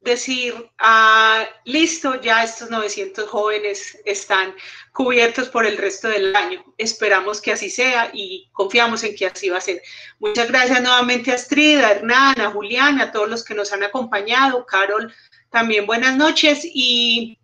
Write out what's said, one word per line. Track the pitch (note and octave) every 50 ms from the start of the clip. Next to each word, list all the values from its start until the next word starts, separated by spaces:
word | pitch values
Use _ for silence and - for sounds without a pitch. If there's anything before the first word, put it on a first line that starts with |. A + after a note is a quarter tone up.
decir, | _ B3 A#3+ A#3+ - C4 C4 B3+ B3 A#3+ A#3 A#3 - _ _ -
"Ah, | - A3 A3+ A3 A3 A3 A3 A3 A3 A3 A3 A3 A3 - - _ _
listo, | A#3+ B3+ D#4 E4 E4 - - - C#4 B3+ A#3+
ya | - A#3 A3+ A3 A3+
estos | A3+ - - A#3+ A3
novecientos | A3+ A3+ G#3+ G3+ G3+ G#3 G3 F#3+ - - G#3+ G3+
jóvenes | - G#3+ G#3 G#3 G#3+ G#3 G#3 G3+ G3+ G3+ - - - - -
están | G#3 G3+ G3+ - - G3+ F#3+ F#3+ F#3+ F#3+ - - - - - - _ _
cubiertos | - C4 B3 B3 B3 A#3 A#3 A#3 - A#3+ -
por | - A#3 A3+
el | G#3 G#3
resto | F#3+ G3 F#3+ - - -
del | A3+ G#3+ G3+ F#3+ F#3+ F#3+
año. | G#3 F3+ F3+ F#3 - - _ _
Esperamos | - A3 A3+ - - A3 G#3 G3 F#3+ F#3 G3+ C4 B3
que | - A#3+
así | A3 A3+ G#3+ F#3+
sea | - - B3 C4 B3+ A#3 A#3 - -
y | A3 G3 F#3 F#3 F#3 - _ _
confiamos | - G3 G3 A#3 A#3+ A#3 A#3 A3+ G#3+ A3+
en | G#3 G3+
que | - G3
así | F#3 - - G#3 F#3+
va | F3
a | F#3
ser". | F#3 G3+ F3+ F3 - - - - - - _ _
Muchas | G#3 G#3+ G#3+ A#3 A#3+
gracias | A#3 B3 C4+ B3+ B3 C4 B3
nuevamente | B3 B3 B3 B3 B3 A#3+ B3 A#3+ A#3+ C4+
a | B3+
Astrid, | B3 - - D4 C#4+ D4+ D4+ D4+ C#4+
a | B3 G#3+
Hernán, | G3+ G3+ G#3+ A3+ A#3+ B3+ C#4 C#4 C4+ A#3+
a | G#3+ G#3
Julián, | G3+ G#3 G3+ G3+ A#3+ B3+ C#4 D4 C#4+ C4
a | B3+ -
todos | - A3 G#3 A3
los | A#3 A#3 -
que | - G#3+
nos | G#3 G3+ G3+ G#3
han | G3 G3+
acompañado. | G3+ - C4 A#3 - G#3+ G3+ G3+ A3 A3+ - C4+ C4+ B3+ B3 A#3+
Carol, | - - F#3+ G3 G3 G#3 G#3+ A3+ A3+ - _ _ _ _ _ _ _
también | - A#3 A3+ A3+ A3 G#3 G3+
buenas | G3+ A3+ A#3 B3 C4 C4
noches | C4+ D4+ D#4+ D#4 - D#4 D4+ D4 C#4+ -
y | - - C4 B3 B3 A#3+ A#3+ A#3+ A#3 A#3 A#3 A3+ A3+ A3+ _